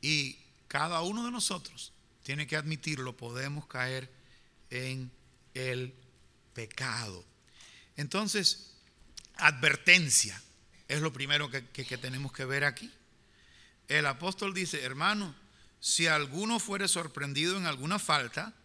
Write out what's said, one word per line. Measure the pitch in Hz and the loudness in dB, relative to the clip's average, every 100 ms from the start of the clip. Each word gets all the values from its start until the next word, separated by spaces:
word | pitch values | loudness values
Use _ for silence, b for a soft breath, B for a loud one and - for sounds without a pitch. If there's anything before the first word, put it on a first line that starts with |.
Y | 139 156 135 - - _ _ | 2 2 0 -8 -20 _ _
cada | 143 160 170 | -2 0 0
uno | 170 214 | -2 -2
de | 240 | -4
nosotros | 240 - 185 - - - - _ _ | -2 -2 -2 -8 -16 -16 -18 _ _
tiene | - 143 147 | -6 -6 -2
que | 151 | -2
admitirlo, | 151 156 - 147 127 120 | -2 -4 -4 -4 -6 -8
podemos | 117 123 135 147 - | -10 -6 -4 -6 -8
caer | 127 127 131 127 b b b b _ - | -4 -2 -4 -8 b b b b _ -10
en | 123 131 131 127 - - _ - | -8 -6 -6 -8 -14 -20 _ -14
el | 131 127 127 127 131 - _ - _ _ | -6 -4 -4 -6 -10 -20 _ -20 _ _
pecado. | - 110 - 131 117 110 90 - _ _ B B B B - | -12 -10 -6 -4 -4 -6 -10 -14 _ _ B B B B -8
Entonces, | 147 190 214 208 175 - - - - _ - - - - | -4 -2 0 2 2 2 -8 -20 -20 _ -20 -20 -18 4
advertencia | 151 139 151 139 - 180 151 - 107 - - - - - - | 4 6 4 4 8 8 8 4 4 -4 -16 -20 -20 -20 -4
es | 143 | 0
lo | 156 | 0
primero | 127 135 147 147 | -2 0 2 2
que, | 135 123 | -6 -8
que, | - 131 | -10 -8
que | 123 | -6
tenemos | 131 127 139 | -6 -6 -6
que | - | -6
ver | 131 139 | -2 2
aquí. | 143 127 233 - _ _ b b b b b b - | 2 0 -14 -18 _ _ b b b b b b 0
El | 147 147 | 2 2
apóstol | 135 175 185 196 | 0 -4 -4 -4
dice, | 185 180 151 | -2 -4 -4
"Hermano, | 127 131 175 214 190 135 b b b b | -6 -2 0 0 -4 -10 b b b b
si | - - 165 | -2 2 4
alguno | 151 143 151 214 233 | 4 2 -2 0 0
fuere | - 196 196 | -2 -2 0
sorprendido | 175 165 139 143 139 165 196 | 0 -2 -6 -4 0 0 2
en | |
alguna | 170 139 143 202 | 0 -2 0 -2
falta | - 151 120 - 208 - | 4 2 2 -4 -8 -10